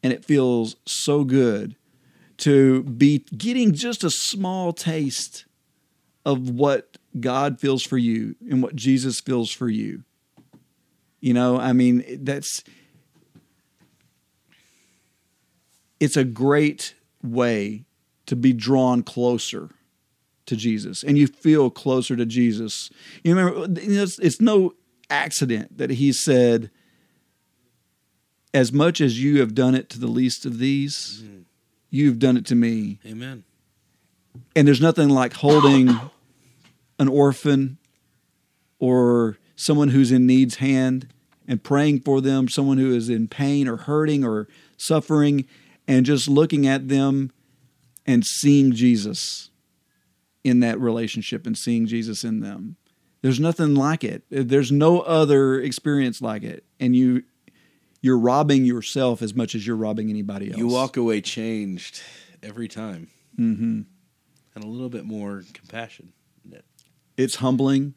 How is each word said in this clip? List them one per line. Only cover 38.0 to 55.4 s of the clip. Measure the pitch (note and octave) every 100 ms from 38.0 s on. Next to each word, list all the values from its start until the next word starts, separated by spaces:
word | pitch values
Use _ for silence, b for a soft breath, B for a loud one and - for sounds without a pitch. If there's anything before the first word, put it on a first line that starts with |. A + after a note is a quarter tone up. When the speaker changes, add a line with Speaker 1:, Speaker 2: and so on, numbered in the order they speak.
| _ _ _ _ _ _ _ _
Speaker 1:
or | B2+ B2+ B2 A#2+ A2+ G#2 _ -
someone | - D3 D3
who's | C3 B2+
in | B2+ B2
need's | B2+ B2+ -
hand | C3+ C3+ C3 C3 B2+ _ _ _ -
and | B2
praying | - C#3+ D3+ C#3+
for | C#3+ C3+
them, | C3+ C3+ B2+
someone | - C#3 C3+
who | C3 B2
is | A#2
in | A2+ A2+
pain | - C#3 C#3+ C3
or | A#2
hurting | - D3+ D#3 D3
or | B2+ G#2+ G#2 b b b
suffering, | - D#3+ - D3+ D3 C#3+ C3 b b b -
and | C3 B2+
just | C#3+ C#3+
looking | C#3 D#3+ D3+ C3+
at | C3+ C3+
them | C3+ C#3 C#3 C3+ _ _ _ _ _ _ _ -
and | B2 G#2
seeing | - C#3+ C#3+ C3+
Jesus | A#2 B2 A2+ G#2 G2 - - - _ _ _ _ _ _ _ _ _
in | C3+ B2
that | A#2+ A2+
relationship | B2 A2+ A2+ A#2 G#2+ A#2+ A#2+
and | A2+
seeing | - A#2 A2+
Jesus | A#2 A2+ G#2+
in | A#2 A2
them. | G#2 G2+ G2 F3 _ _ _ _
There's | C3 B2
nothing | D#3+ E3 D#3+ C#3+
like | C#3 D#3+
it. | A2+ F#2+ _
There's | C#3 B2+ C3+ B2
no | C#3+ D#3 F3
other | - D#3+ D3+ C#3